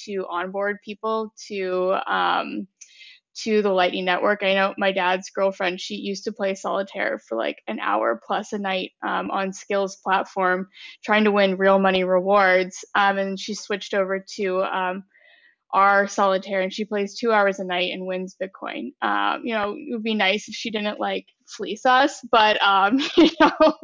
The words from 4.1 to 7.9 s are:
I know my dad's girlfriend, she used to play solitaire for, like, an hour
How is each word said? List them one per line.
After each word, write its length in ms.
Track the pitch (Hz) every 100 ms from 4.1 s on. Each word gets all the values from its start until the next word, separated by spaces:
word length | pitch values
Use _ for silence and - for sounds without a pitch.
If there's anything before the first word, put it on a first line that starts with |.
| 180 202 208
I 120 | 196
know 180 | 196 196 -
my 140 | 196
dad's 360 | 190 180 185 -
girlfriend, 500 | - 196 196 185 185
she 180 | - 208
used 280 | 196 196
to 80 | 226
play 220 | 208 196
solitaire 680 | 190 190 190 202 196 - 214 -
for, 80 | -
like, 220 | - - -
an 100 | 214
hour 380 | -